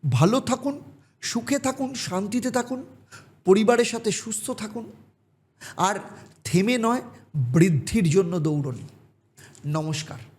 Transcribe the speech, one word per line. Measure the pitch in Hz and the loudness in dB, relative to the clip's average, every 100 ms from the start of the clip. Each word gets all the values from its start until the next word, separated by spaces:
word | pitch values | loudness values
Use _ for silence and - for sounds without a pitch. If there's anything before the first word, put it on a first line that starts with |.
| 151 | 2
ভালো | 117 160 254 | 4 4 4
থাকুন, | 262 247 285 285 - - _ _ | 0 -2 -2 -6 -10 -20 _ _
সুখে | - 240 233 285 | -6 -6 -2 -2
থাকুন, | - 262 262 | 0 -4 -4
শান্তিতে | 262 - 185 202 247 254 | -6 -6 -4 -2 -2 0
থাকুন, | 247 240 254 - - _ - - _ - | -2 -2 -6 -8 -20 _ -20 -20 _ 2
পরিবারের | 196 214 240 233 | 4 4 4 2
সাথে | 233 233 | 0 -4
সুস্থ | 185 - 214 - | -4 -6 -8 -8
থাকুন, | 247 220 214 220 - - _ _ _ _ _ - - | -8 -8 -10 -14 -18 -20 _ _ _ _ _ -18 -2
আর | 180 208 - - - - | 0 0 -8 -18 -20 -16
থেমে | - 175 196 247 | 0 2 4 2
নয়, | 226 247 247 - - 156 | 2 0 -4 -18 -10 -2
বৃদ্ধির | 123 131 185 151 - 226 175 | 2 6 6 4 2 2 4
জন্য | 165 180 175 | 4 2 0
দৌড়ন। | 156 147 135 117 - - - _ _ _ - - 139 | 0 0 -2 -6 -12 -20 -20 _ _ _ -20 -12 -4
নমস্কার। | 156 156 151 - - - | -4 -2 -4 -6 -14 -18